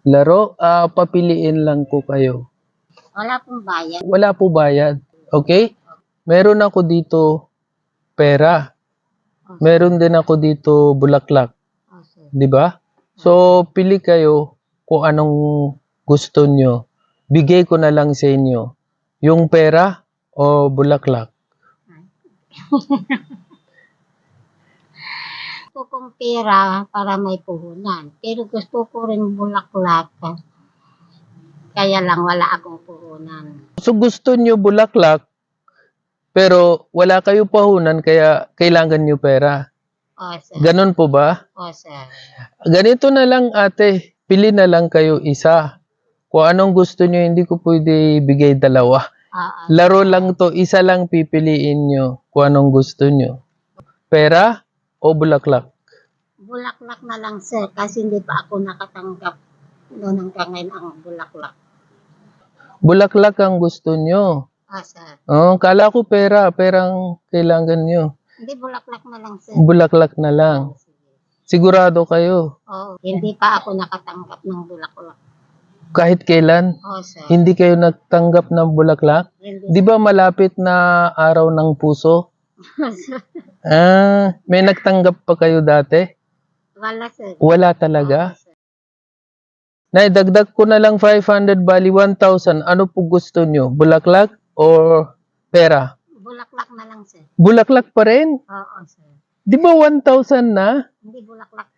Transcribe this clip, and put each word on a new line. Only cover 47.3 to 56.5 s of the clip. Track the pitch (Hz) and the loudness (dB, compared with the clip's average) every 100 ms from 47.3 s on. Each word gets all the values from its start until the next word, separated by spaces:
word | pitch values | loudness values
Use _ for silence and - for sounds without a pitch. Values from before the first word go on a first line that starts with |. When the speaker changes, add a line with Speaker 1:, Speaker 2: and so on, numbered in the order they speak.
| 170 | 0
Speaker 1:
ko | 175 170 | -2 -4
pwede | 170 165 156 156 156 151 | -2 -2 0 0 2 0
bigay | 139 139 143 | 0 2 2
dalawa. | 135 139 131 160 175 - _ _ | 2 2 2 2 0 -2 _ _
Speaker 2:
Oo. | 180 175 - 170 | -14 -14 -14 -2
Speaker 1:
Laro | 165 175 190 | 2 4 4
lang | 196 185 185 180 | 2 0 -2 -2
to, | 180 | -2
isa | 160 180 196 | 0 0 2
lang | 185 180 175 | 2 0 -2
pipiliin | 170 156 160 156 151 147 147 143 | -4 -2 -2 -2 -2 -2 -2 -2
nyo | 139 131 127 _ | -2 -4 -8 _
kung | 143 143 | -2 2
anong | 143 139 | 2 2
gusto | 135 135 - 139 | 2 -2 -2 -2
nyo. | 143 123 127 _ _ _ _ _ _ _ | 0 -2 -8 _ _ _ _ _ _ _
Pera | 160 151 165 214 226 _ _ _ _ | 0 2 2 2 -2 _ _ _ _
o | 156 | -2
bulaklak? | 156 156 147 147 127 123 _ _ _ _ _ _ _ | 0 0 -2 0 -4 -4 _ _ _ _ _ _ _
Speaker 2:
Bulaklak | 202 | -20